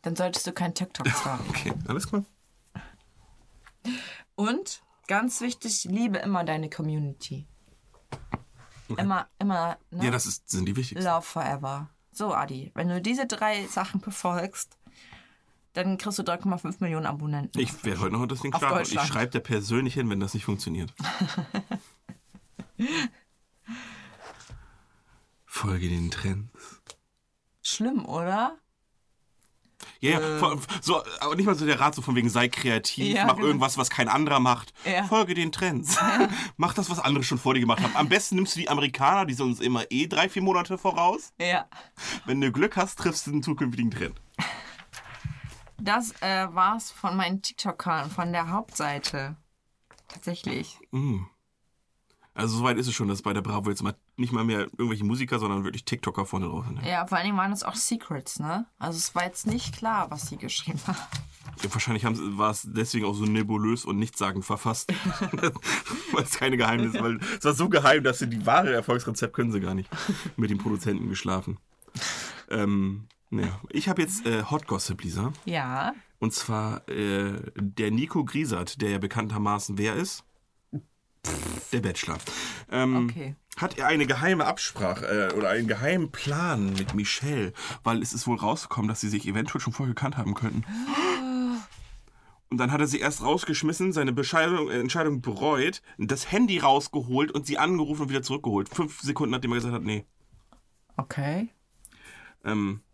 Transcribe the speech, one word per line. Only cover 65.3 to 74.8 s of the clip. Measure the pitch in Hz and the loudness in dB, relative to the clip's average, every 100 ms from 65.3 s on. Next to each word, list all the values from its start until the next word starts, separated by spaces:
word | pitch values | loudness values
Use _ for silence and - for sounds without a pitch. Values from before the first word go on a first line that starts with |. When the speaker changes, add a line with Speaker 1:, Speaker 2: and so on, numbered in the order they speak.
| - 170 - - - - 277 339 | 0 0 0 -2 -2 -2 -8 -2
Speaker 2:
Weil | 151 | 0
es | 127 - | 0 0
keine | 131 127 | 2 4
Geheimnisse, | 113 117 113 110 | 4 4 2 0
weil | 117 117 - - | 0 -2 -4 0
es | |
war | 147 | 2
so | 143 185 | 4 4
geheim, | 175 143 156 | 6 8 8
dass | 131 123 | 6 2
sie | 127 | 0
die | 110 101 | 0 4
wahre | 143 185 | 6 6
Erfolgsrezept | 120 110 123 - 110 117 | 2 2 0 0 -2 -2
können | - 120 | 0 0
sie | 104 | 0
gar | 92 | 0
nicht. | 95 92 - - 196 165 - | -2 -4 -6 -4 -4 -4 -2
Mit | 110 | 0
dem | 104 | 2
Produzenten | 107 104 110 101 113 | 0 0 0 0 -2
geschlafen. | 95 95 95 95 95 _ _ - - - - - - - | -2 0 -2 -2 -8 _ _ -16 -8 -6 -6 -8 -12 -4
Ähm, | 110 101 101 98 101 110 _ _ | 0 4 4 2 -2 -10 _ _
naja. | 107 92 98 - | -2 -2 -4 -6
Ich | - 196 | -2 0
hab | 185 | 2
jetzt, | 170 196 117 | 0 0 0
äh, | 113 | 0
Hot | 104 151 - | 0 -2 -2
Gossip, | 95 | -4